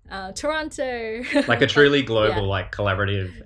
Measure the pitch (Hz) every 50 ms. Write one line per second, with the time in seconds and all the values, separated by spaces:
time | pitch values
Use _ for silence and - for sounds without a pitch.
0 | _ - 190 196 190 190 202 - - 294 311 311 302 311 - - 269 262 247 240
1 | 226 220 220 233 254 - - 285 - - 120 - 143 131 - 147 143 143 143 143
2 | 131 113 113 110 107 107 104 107 98 98 98 95 92 - - - 104 101 95 92
3 | 101 98 101 98 95 92 87 - -